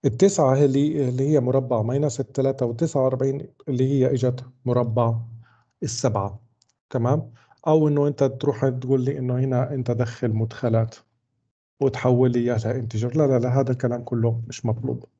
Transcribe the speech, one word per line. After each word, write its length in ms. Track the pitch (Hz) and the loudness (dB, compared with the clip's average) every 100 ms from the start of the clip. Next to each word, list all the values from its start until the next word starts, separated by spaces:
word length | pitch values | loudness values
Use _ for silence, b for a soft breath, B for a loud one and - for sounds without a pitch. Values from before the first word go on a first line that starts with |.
| 139 | -2
التسعة 500 | 117 196 190 139 135 | 4 2 4 2 4
هي 100 | 143 | 4
اللي، 440 | 135 147 156 127 | 4 0 0 -2
اللي 200 | 127 139 | 0 2
هي 100 | 151 | 2
مربع 420 | 123 131 123 117 | 2 0 0 -2
ماينس 380 | 113 135 147 117 | 0 0 -2 -2
التلاتة 460 | 127 - 131 135 120 | -6 -2 -2 0 -4
وتسعة 380 | 117 165 143 | -2 -2 0
وأربعين 440 | 131 127 135 139 - _ - | 0 0 -2 -2 -10 _ -6
اللي 240 | 127 131 | -2 0
هي 220 | 139 127 | 2 2
إجت 320 | 131 127 123 - _ 123 | 2 0 -2 -12 _ -2
مربع 500 | 123 117 117 117 117 - - b b b _ | 0 0 0 0 -2 -6 -16 b b b _
السبعة. 560 | - - 123 104 98 98 _ _ _ _ _ | -8 -2 -2 -2 -4 -8 _ _ _ _ _
تمام؟ 420 | - 117 151 - b b b 160 | -2 0 0 -2 b b b 2
أو 200 | 160 151 | 4 4
إنه 200 | 143 143 | 2 0
أنت 160 | 139 | 2
تروح 460 | 139 131 143 - 135 | 0 2 -2 0 0
تقول 320 | 127 127 135 | 0 0 0
لي 160 | 127 143 | 0 -2
إنه 180 | 123 123 | -2 0
هنا 380 | 135 123 127 | 0 0 -2
أنت 180 | 139 123 | -4 -2
دخل 420 | 120 117 - 120 | -2 -2 -2 -2
مدخلات 600 | 110 113 - 120 113 113 - _ _ _ _ _ _ _ _ | -2 -4 -2 0 0 0 -8 _ _ _ _ _ _ _ _
وتحول 520 | 135 - 127 123 127 | -2 2 2 4 4
لي 80 | 120 | 2
إياها 360 | 120 117 110 131 | 0 -2 -2 -4
integer. 420 | 113 110 120 147 | -4 -4 -2 0
لا، 100 | 143 | 2
لا، 120 | 131 | 2
لا، 200 | 123 131 | 2 0
هذا 120 | 131 | 0
الكلام 320 | 127 123 120 | 0 -2 -4
كله 380 | 120 120 117 117 113 | -4 -2 0 -2 -6
مش 180 | - 113 | -6 -4
مطلوب. 380 | 117 127 120 - | -4 -4 -8 -10